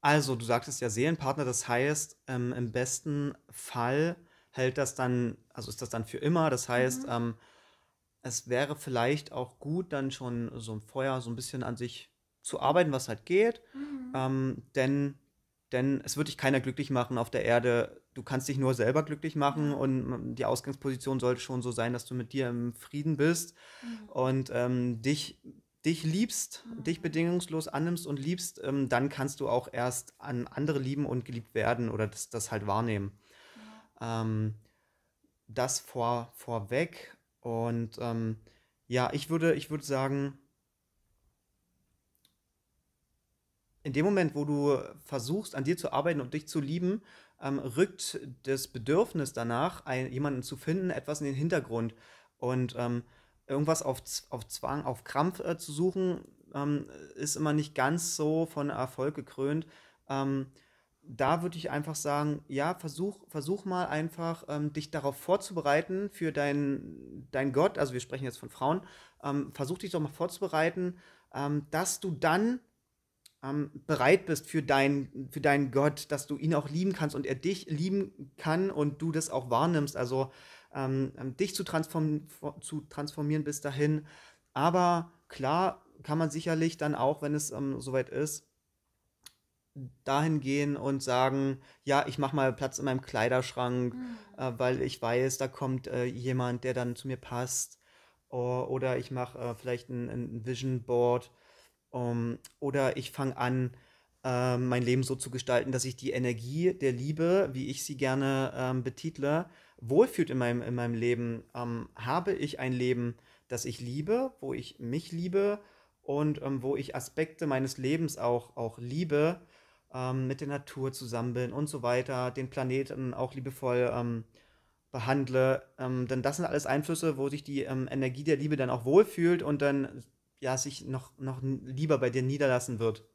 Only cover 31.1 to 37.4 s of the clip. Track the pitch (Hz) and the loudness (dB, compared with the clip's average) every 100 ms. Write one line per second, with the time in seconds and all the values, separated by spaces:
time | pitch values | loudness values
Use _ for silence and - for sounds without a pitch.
31.1 | 127 120 120 110 110 110 120 117 110 107 | -2 -4 -8 -4 0 2 2 0 0 -2
32.1 | - - 117 - 110 104 101 117 107 98 | -2 -8 -6 -4 -4 0 0 2 0 -2
33.1 | - _ - - - - - _ _ 117 | -8 _ -20 -20 -20 -20 -20 _ _ -4
34.1 | 113 110 110 110 107 - _ _ _ _ | -2 0 0 0 -4 -14 _ _ _ _
35.1 | _ _ _ _ 113 127 - - 127 117 | _ _ _ _ -2 0 -2 -6 -2 0
36.1 | 120 120 - - 113 101 123 170 - - | 0 -4 -14 -6 -4 0 0 0 -4 -20
37.1 | - _ _ | -20 _ _